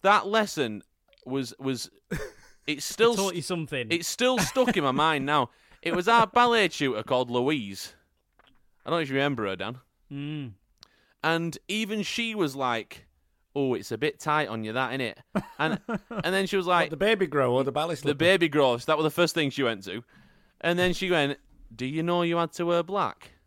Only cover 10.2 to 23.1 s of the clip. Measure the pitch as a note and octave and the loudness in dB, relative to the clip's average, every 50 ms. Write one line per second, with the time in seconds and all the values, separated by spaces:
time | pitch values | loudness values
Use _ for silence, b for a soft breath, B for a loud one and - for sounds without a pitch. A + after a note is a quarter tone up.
10.2 | C#3+ D3 D3+ D3+ C#3+ B2 G2+ _ _ _ _ _ b b b b b b b b | -10 -8 -8 -8 -10 -12 -14 _ _ _ _ _ b b b b b b b b
11.2 | - D#3 E3 E3 E3+ E3+ D#3 - _ _ - G#3+ A3 G3 G#3+ G#3+ G3+ - - - | -2 -2 0 0 -2 -4 -6 -8 _ _ -4 -4 -2 -2 -2 -4 -4 -4 -4 -4
12.2 | A#3 A3+ A3 G#3+ F3+ D3 C3 C#3 C3+ B2+ A#2+ A2+ G#2 _ - - - _ _ _ | -4 -4 -2 -2 -2 -2 0 -2 -2 -2 -2 -2 -4 _ -16 -20 -20 _ _ _
13.2 | _ _ _ _ _ _ _ C#3+ C#3 C3 B2 G2 G2+ - - - D3 D3+ - _ | _ _ _ _ _ _ _ -2 0 0 0 -2 -2 -6 -6 -2 -2 -4 -4 _
14.2 | - D#3 D3 D#3 D3+ G2 A2 A2+ A2 G#2+ A2 B2 C3 A#2+ A#2 C3+ C3 A2+ - - | -2 0 0 0 0 -2 -4 -6 -6 -4 -2 -2 -2 -2 -2 -2 -4 -4 -6 -10
15.2 | - _ _ G3+ - - - - D3 D#3+ G3+ - _ - A#3 G3+ - _ A#3+ G#3+ | -20 _ _ -4 -4 -4 -6 -2 -2 0 0 -2 _ -6 -6 -6 -6 _ -10 -4
16.2 | D3 D#3+ F#3 F#3+ G3 F#3 - G3 F3+ E3+ F3+ F3 D#3+ - D#3+ - F#3+ G#3+ A3+ G#3 | -2 0 0 0 0 0 0 0 2 2 2 2 2 0 0 0 2 2 2 2
17.2 | F#3+ D#3+ C3+ D3 C3+ B2 B2 B2+ C#3 C#3 B2 D3 D3+ E3+ E3+ - - C#3+ D3 C#3 | 0 0 2 2 2 4 4 2 2 0 0 -2 -2 -2 -4 -4 -2 -2 0 2
18.2 | D#3+ E3+ F#3+ F#3+ F3 D#3+ C#3 D3+ C#3+ C3 A#2+ A#2 - - D#3 D3 D#3 D#3 C#3+ - | 4 4 4 4 4 2 4 4 4 4 4 2 2 0 0 2 2 0 2 2
19.2 | F3 D#3+ - E3+ D#3 C#3 B2+ - C#3 A#2+ A2+ G2 G2 G2 F2 A2+ A#2+ b b b | 2 2 2 0 -2 -2 0 0 0 0 0 -2 -6 -8 -10 -10 -10 b b b
20.2 | b b b b b b b b - E3 F3 F3 F3+ F#3 F3 - F#3+ F#3 F3 E3 | b b b b b b b b -2 -2 0 2 2 0 0 -2 0 0 2 2
21.2 | C#3+ C#3 C#3+ - _ _ - _ - - A#2 A2 B2 C3 D3 D#3+ D#3+ E3+ F3 F3 | 2 0 -2 -6 _ _ -20 _ -20 -20 -12 -8 -8 -6 -4 -2 -2 0 0 0
22.2 | F3 E3+ E3+ E3+ E3+ D#3+ - - F3 E3+ F3 E3+ E3+ E3 F#3+ G3+ F3+ A2 | 2 0 0 0 -2 -2 -2 -4 -2 0 2 0 0 0 -2 -2 -2 -2